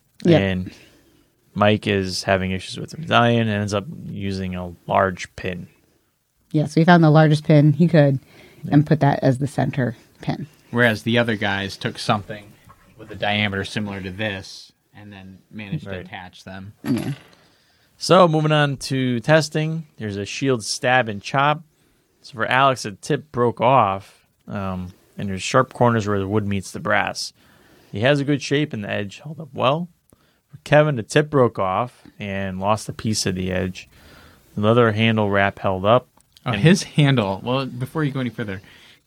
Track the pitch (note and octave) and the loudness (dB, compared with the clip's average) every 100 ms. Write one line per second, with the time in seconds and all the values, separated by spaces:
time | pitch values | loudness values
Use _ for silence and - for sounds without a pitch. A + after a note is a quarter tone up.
0 | _ _ - D#3+ G2 F#2 F#2 - - _ | _ _ 2 4 2 -2 -6 -12 -20 _
1 | _ _ _ _ _ - G#2 G#2+ A2 G2 | _ _ _ _ _ 2 4 4 0 -2
2 | F#2 F2+ - F#2+ F#2 F#2 - A#2+ - - | -2 -6 -2 0 0 -6 -8 -12 -14 -12
3 | A#2 A#2 A#2+ A#2 A2+ G2+ G#2 G2+ A#2 - | 0 2 4 2 0 -2 -2 -4 -4 -12
4 | - G#2 G2 F#2+ F#2 F2+ F2+ E2+ - G2+ | -12 -8 -6 -4 -6 -6 -10 -12 -2 0
5 | F#2+ F2+ - - - F2+ G2 _ _ _ | 0 -2 -12 -10 -10 -10 -12 _ _ _
6 | _ _ _ _ _ D#3 D3 - E3 F3 | _ _ _ _ _ -4 0 2 6 8
7 | D#3+ D3+ D#3 D3+ - D3+ D3+ D3 F3 E3 | 8 6 6 4 4 6 6 4 4 6
8 | C#3+ C3+ - - - _ - D3 D3+ D3+ | 4 2 -6 -20 -20 _ 0 2 4 2
9 | C#3 - C3+ B2+ C#3 - C3+ - A#2+ A#2 | 2 4 2 0 -2 -2 -2 -2 -4 -6
10 | _ _ - - - _ _ A#2+ A#2+ G#2+ | _ _ -8 -8 -10 _ _ 0 2 2
11 | - A#2 A#2 G#2+ G2+ G2 G2 - B2 - | 0 0 2 0 -2 -2 -4 -6 -10 -8
12 | - G#2+ G2 G#2 G#2 - _ _ _ _ | -4 -4 -4 -16 -18 -20 _ _ _ _
13 | G#2+ F#2+ G#2 G#2 G#2 G2 G2 A2+ G#2 G2 | -20 -8 -4 -2 -2 -2 -6 -8 -8 -10
14 | F#2+ F#2 A2 F#2+ - - - _ _ - | -12 -8 -8 -8 -12 -20 -20 _ _ -20
15 | G#2 G2 F#2+ F#2+ _ G#2+ G#2 G2 G2 F#2 | -20 -20 -20 -20 _ -16 -10 -10 -8 -12
16 | F2 G2+ F2+ - - F#2 G2 - - A2+ | -12 -16 -18 -20 -18 -16 -18 -16 -6 -6
17 | A2+ C#3+ - _ _ _ _ _ _ _ | -4 -10 -14 _ _ _ _ _ _ _
18 | - F3 F3 D#3 D3+ D3+ C#3+ C3+ - C3+ | 2 4 4 4 2 2 0 -2 -4 -2
19 | B2+ A#2+ C3 D#3+ D3+ D#3 D#3 D#3+ D#3 _ | -2 -2 2 2 2 -4 -4 -6 -10 _
20 | A2 G2+ G2+ - C#3 B2+ G#2 - B2+ B2+ | -8 -8 -8 -4 -2 -2 -2 -4 0 2
21 | A2+ G2+ - C#3 C#3+ D3+ - _ _ _ | 0 -6 -4 0 0 0 -6 _ _ _
22 | _ _ - - A2 B2+ C#3 B2+ A2+ G2 | _ _ -18 -8 0 2 2 2 -6 -12
23 | - C#3+ - A#2+ A#2+ - A#2 C3+ G2+ G2 | -6 -6 -4 -2 -2 2 4 4 4 -2
24 | - _ _ _ - A2 F#2+ F#2 F2+ - | -8 _ _ _ -12 -8 -6 -8 -10 -14
25 | _ - G2+ F#2+ - C3 B2+ - A#2+ A2+ | _ -12 -8 -6 0 0 0 0 2 2
26 | G#2 G2+ F#2+ G#2+ G2+ G2 - G#2 - G#2 | 0 -2 0 -2 -2 -4 -6 -8 0 0
27 | F#2+ - - - _ _ _ _ _ G#2 | 0 -4 -12 -14 _ _ _ _ _ -2
28 | B2 D3 C3+ D3 - C#3+ D3 A2+ G2+ G#2 | 0 2 0 -2 -2 -2 -2 -6 -6 -6
29 | G#2 - D3+ D#3+ D3+ A2 A#2 D#3 F3 _ | -8 -12 -16 -16 -14 -2 0 0 -4 _
30 | _ _ _ _ _ - - D3 D3+ B2+ | _ _ _ _ _ -20 2 4 4 0
31 | G2+ D3 D3+ D3 A#2+ - F#2+ F#2+ A#2+ - | 0 0 2 2 2 2 -2 -2 -4 -8
32 | - _ G2+ G2 F#2+ F#2 G2 A2 - - | -20 _ -8 -6 -6 -4 0 0 -2 -8
33 | A2+ G#2+ - F#2 F#2 F#2 F#2 F#2 - _ | -4 -2 -4 -4 -4 -2 -4 -6 -18 _
34 | - - - _ _ - G#2+ A#2+ A#2 G#2 | -20 -20 -20 _ _ -2 2 4 4 4
35 | A2+ A2 G#2 G2 G2 - G2+ F#2+ G2 B2 | 2 2 2 2 0 0 -4 0 2 2
36 | - _ _ _ - G#2 C#3+ G3 - - | 2 _ _ _ -6 2 4 4 2 0
37 | C#3+ C3 G2 F#2+ A#2 C3 C3 B2 C3 D#3+ | 2 2 0 -4 -4 -4 -4 -8 -8 -4
38 | D3 C3+ B2 A2+ G#2+ F#2+ - - - _ | -4 -4 -6 -6 -8 -10 -12 -20 -20 _